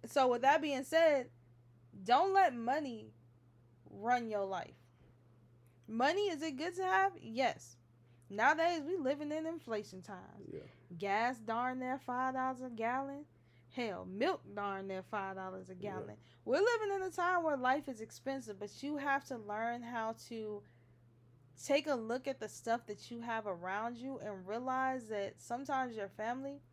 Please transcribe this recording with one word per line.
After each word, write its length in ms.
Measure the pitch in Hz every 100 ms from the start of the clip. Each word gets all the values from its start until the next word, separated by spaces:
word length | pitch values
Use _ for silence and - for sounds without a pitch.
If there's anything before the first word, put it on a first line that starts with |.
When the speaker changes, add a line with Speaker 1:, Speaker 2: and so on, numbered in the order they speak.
| 226
Speaker 1:
So 220 | 277 254
with 120 | 240
that 200 | 262 311
being 200 | 294 269
said, 460 | 269 320 330 285 247 - - - - - - 196
don't 300 | 190 254 381
let 220 | 392 359 240
money 580 | 233 285 285 220 220 - - _ _ _ _ - -
run 380 | 196 220 247 226
your 160 | 208 196
life. 280 | 185 - - - _ - - _ - - - - _ -
Money, 340 | 226 269 370 415
is 120 | 302
it 160 | 320 262
good 180 | 330 359
to 80 |
have? 300 | 370 381 392 370
Yes. 560 | 226 226 254 - - - _ _ - - -
Nowadays, 520 | 202 247 311 330 339 285
we 120 | 370
living 340 | 262 285 302
in 140 | 311 320
inflation 560 | 233 233 220 202 185
times. 480 | 202 185 190 - -
Speaker 2:
Yeah. 80 | - - - - 170
Speaker 1:
Gas 400 | 196 202 240 247
darn 400 | 220 226 254 254
near 180 | 254 262
five 340 | - 247 262
dollars 280 | 262 262 254
a 80 | 254
gallon. 560 | 226 226 262 277 277 294 _ _ - -
Hell, 340 | - 233 185 185
milk 360 | 196 302 - - 202
darn 320 | 202 196 196
near 160 | 190
five 320 | 190 214 190 190
dollars 340 | 190 190 185
a 60 | 180
Speaker 2:
Yeah. 160 | 202
Speaker 1:
gallon. 260 | 185 - - - -
We're 180 | - 277
living 340 | 427 466 427 392
in 60 |
a 80 | 381
time 320 | - 349 359
where 140 | 320 277
life 300 | 254 285 294
is 140 | 220
expensive, 580 | 220 - 262 269 220 196
but 240 | 208 -
you 140 | 277 294
have 260 | 277 269 269
to 120 | 247
learn 440 | 208 208 226 240
how 300 | 233 240 220 226 -
to 320 | 226 214 208 - - _ _ _ _ - - - -
take 240 | - 285 302
a 80 | 254
look 320 | 220 254 277
at 120 | 269
the 100 | -
stuff 360 | - - 233 233
that 220 | 208 -
you 100 | 233
have 260 | 233 226 208
around 500 | 175 180 196 233 240
you 220 | 254 262
and 260 | 214 196 185
realize 600 | 226 254 262 262 262 220
that 320 | 214 196 -
sometimes 560 | - 240 277 269 254 220
your 140 | 196
family 520 | 202 214 254 269 285 -